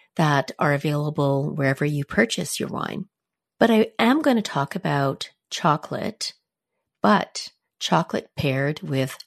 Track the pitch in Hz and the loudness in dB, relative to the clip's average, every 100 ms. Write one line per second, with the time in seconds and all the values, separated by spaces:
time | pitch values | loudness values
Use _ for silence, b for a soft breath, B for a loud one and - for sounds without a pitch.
0 | B - 156 143 - - 151 143 151 147 | B 0 2 2 0 -2 0 0 0 -2
1 | 151 151 143 139 143 151 135 139 147 147 | -2 0 2 2 0 0 0 0 -2 -2
2 | 139 - 226 - 151 - - - - - | -2 0 0 0 -6 -6 -6 -6 -8 -8
3 | - _ _ _ _ - 233 220 226 - | -12 _ _ _ _ 0 4 4 2 2
4 | 226 285 294 233 208 147 143 185 170 143 | 2 4 4 2 0 -2 -2 -4 -2 0
5 | 135 - - _ _ - 170 151 - 131 | 0 -2 -8 _ _ -2 2 0 -2 -6
6 | - - - - _ _ _ _ _ _ | -6 -6 -10 -12 _ _ _ _ _ _
7 | 202 196 - - - _ _ - - 170 | 4 4 2 -8 -14 _ _ -10 0 0
8 | 170 - - - 147 131 143 156 160 135 | 0 -4 -8 -4 -2 0 -2 -4 -4 -2
9 | 131 - | -2 -6